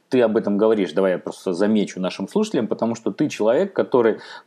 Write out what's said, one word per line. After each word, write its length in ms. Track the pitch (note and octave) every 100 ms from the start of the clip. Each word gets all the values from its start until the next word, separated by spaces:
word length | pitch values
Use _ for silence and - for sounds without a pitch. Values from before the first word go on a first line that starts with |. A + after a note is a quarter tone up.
| _
ты 140 | B2+
об 140 | A2+ A2
этом 200 | G2+ G2+
говоришь? 360 | A2 G#2+ E2
Давай 200 | F2 F#2+
я 60 | E2+
просто 340 | - - G2
замечу 480 | E2+ G#2 A2 F#2 F#2
нашим 280 | F2+ - G2
слушателям, 400 | G#3 G#3+ D3 G#2+
потому 260 | - A2+
что 160 | A2+ G3+
ты 180 | - D3
человек, 440 | - G#2+ C#3 G3
который 460 | - G#2 B2+ A2+ F#2+ - -